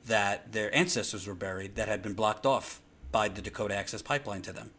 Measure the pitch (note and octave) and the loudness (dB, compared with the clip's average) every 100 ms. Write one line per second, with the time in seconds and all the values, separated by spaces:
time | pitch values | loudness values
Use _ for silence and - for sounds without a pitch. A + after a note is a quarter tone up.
0 | A2+ A2 G2+ G2+ - A2 G#2 C#3+ F3+ C3 | 4 4 4 0 -2 -2 2 2 4 2
1 | G2+ G#2+ F#2 F#2 G2 F#2+ G2 G2+ G#2+ G#2 | 0 -4 -6 -4 -4 -4 -6 -4 0 0
2 | G#2 G2+ G#2+ G#2+ C#3 B2 - - - - | -2 2 2 4 4 2 0 -10 -14 -18
3 | - A2+ G#2 G2 G2 - G#2+ G2+ F#2+ G#2+ | 0 2 2 0 -8 -4 -2 -2 -2 -6
4 | - C#3+ C#3 G2+ - - - | -2 -2 -2 -6 -6 -10 -12